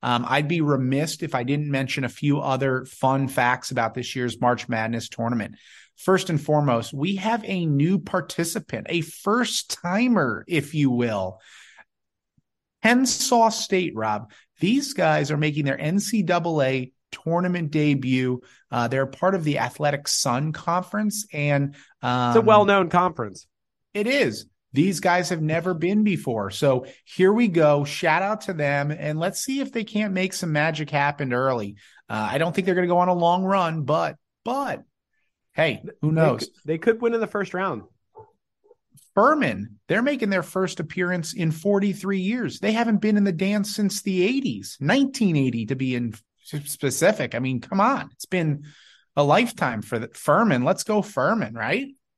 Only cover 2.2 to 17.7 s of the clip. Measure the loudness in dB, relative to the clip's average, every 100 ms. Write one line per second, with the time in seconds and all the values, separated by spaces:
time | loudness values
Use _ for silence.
2.2 | 0 0 0 0 0 -2 -6 -2 0 2
3.2 | 0 0 2 0 -4 -2 -2 -4 -8 -6
4.2 | -6 0 0 0 -2 -4 -2 -4 -8 -6
5.2 | -4 -2 -6 -12 -20 -20 -20 -6 2 2
6.2 | 2 -2 2 2 4 0 -2 -4 -4 -2
7.2 | -2 -2 -2 -2 0 2 2 2 0 -4
8.2 | -4 -4 -4 -4 -8 -10 -4 -4 -4 -6
9.2 | 0 0 0 -4 -6 -8 -2 0 2 4
10.2 | 2 -2 -2 -2 0 0 2 2 0 -2
11.2 | -4 -8 -20 -20 -20 -20 -20 _ _ _
12.2 | _ _ _ _ _ _ 2 4 2 0
13.2 | 2 4 2 0 -2 -2 -2 -4 -4 -4
14.2 | -6 -20 _ -2 0 0 -2 0 2 2
15.2 | 0 0 -2 -2 -2 -2 -2 -2 0 -2
16.2 | 0 0 0 0 0 0 -6 _ -20 -10
17.2 | -4 -2 0 -2 -2